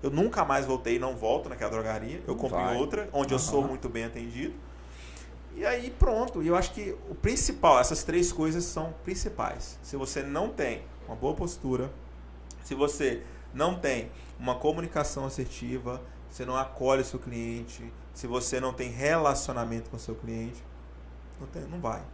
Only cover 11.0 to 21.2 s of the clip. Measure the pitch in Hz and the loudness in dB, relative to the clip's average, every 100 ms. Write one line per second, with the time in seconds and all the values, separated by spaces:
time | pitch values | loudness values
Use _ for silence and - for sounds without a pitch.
11 | - 113 131 160 170 - 135 127 135 - | -10 -2 0 0 -2 -2 0 0 0 -6
12 | - - - - - - - 135 143 - | -14 -14 -14 -14 -14 -14 -8 2 2 4
13 | 139 113 - - - 127 160 180 143 123 | 2 0 -6 -12 -10 0 2 2 2 0
14 | 113 - - - 123 123 151 160 165 156 | -2 -10 -14 -6 -2 2 2 2 0 0
15 | 147 - 135 131 127 - 120 127 120 127 | 0 -2 -4 -4 -6 -4 -4 -4 -4 -6
16 | - - - - 123 127 135 - 127 135 | -10 -14 -16 -10 -2 0 0 2 6 6
17 | 127 127 127 120 117 117 117 - 117 - | 6 -2 -6 -4 -4 -4 -8 -10 -12 -14
18 | - - 123 123 120 127 131 123 123 117 | -16 -10 -2 0 0 0 0 -2 -6 0
19 | 143 165 151 131 - 127 117 117 113 117 | 4 6 6 4 0 -2 -2 -2 -4 -8
20 | - 110 113 113 113 120 - - - - | -8 -8 -6 -6 -6 -8 -14 -16 -16 -16
21 | - - | -16 -16